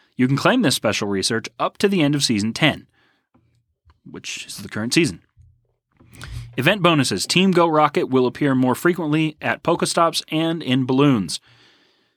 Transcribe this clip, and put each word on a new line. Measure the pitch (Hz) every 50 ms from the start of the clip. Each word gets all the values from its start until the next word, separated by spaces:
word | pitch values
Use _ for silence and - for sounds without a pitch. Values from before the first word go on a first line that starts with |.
| _ _ _
You | - 127 131
can | 139 -
claim | - 165 220 262
this | 233 143 120
special | - - 113 98 - 110 101
research | 101 98 92 - 117 110 - - _ -
up | 147 185 - -
to | - 202
the | 202 185
end | 151 139 147
of | 143 139
Season | - 120 104 101 113 113
ten, | - 160 147 95 76 - _ _ _ _ _ _ _ _ _ _ _ _ _ _ _ _ _ _ _ _ _ _ _ - -
which | - - - - - - - -
is | - -
the | 101 98
current | - 107 107 123 -
season. | 160 170 123 87 - _ _ _ _ _ _ _ _ _ _ _ _ _ _ _ _ _ _ - - - - - - - - -
Event | - 120 156 208 214
bonuses. | 165 175 165 151 127 - 113 92 - -
Team | - 175 185 196
Go | 180 175 170 170
Rocket | 156 156 151 143 - 185 156
will | 127 127 131 123
appear | 123 120 - 151 143 135
more | 127 131 127 123
frequently | - - 175 180 175 170 151 147 160 160 156 - -
at | - 123 117 - -
Pokestops | - 170 165 - 156 - 180 170 165 160 - - -
and | - 156 165 165 165 170 151
in | 131 127 135 131
balloons. | 127 135 131 143 147 131 113 92 78 - - _ _ _ _ _ _ _ _ _ _ _ _ _ _ _